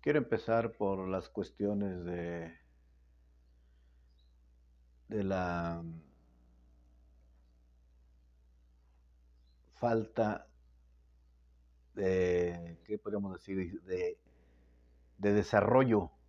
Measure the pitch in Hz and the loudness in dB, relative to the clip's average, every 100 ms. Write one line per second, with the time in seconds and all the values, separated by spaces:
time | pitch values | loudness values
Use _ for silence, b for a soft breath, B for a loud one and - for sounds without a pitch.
0 | - 147 123 107 - 117 117 - 101 95 | 2 0 2 -4 0 0 0 -2 -2 -2
1 | 92 95 95 - 92 - 101 104 101 90 | -2 -4 -6 -8 -8 -4 -2 -2 -4 -6
2 | 87 87 85 85 82 82 _ _ _ _ | -6 -6 -6 -8 -10 -14 _ _ _ _
3 | _ _ _ _ _ _ _ _ _ - | _ _ _ _ _ _ _ _ _ -20
4 | - _ _ _ _ _ _ _ _ _ | -20 _ _ _ _ _ _ _ _ _
5 | _ 110 98 95 90 87 85 85 85 82 | _ -4 -2 0 0 -2 -4 -6 -10 -14
6 | 73 _ _ _ _ _ _ _ _ _ | -18 _ _ _ _ _ _ _ _ _
7 | _ _ _ _ _ _ _ _ _ _ | _ _ _ _ _ _ _ _ _ _
8 | _ _ _ _ _ _ _ _ _ _ | _ _ _ _ _ _ _ _ _ _
9 | _ _ _ - - _ _ - 120 113 | _ _ _ -20 -20 _ _ -4 0 2
10 | 107 - 107 104 - - _ - _ _ | 0 0 0 0 -8 -20 _ -20 _ _
11 | _ _ _ _ _ _ _ _ _ - | _ _ _ _ _ _ _ _ _ -2
12 | 95 92 90 87 87 87 85 85 - 104 | 0 2 2 2 0 -4 -12 -16 -8 -8
13 | - 101 98 92 - 95 87 92 95 90 | -4 -4 -4 -8 -6 -4 -4 -8 -6 -4
14 | 90 - _ b b b b b _ - | -4 -6 _ b b b b b _ -20
15 | _ _ 101 104 98 107 101 123 131 107 | _ _ 2 2 4 4 6 6 6 4
16 | 92 - | 2 -10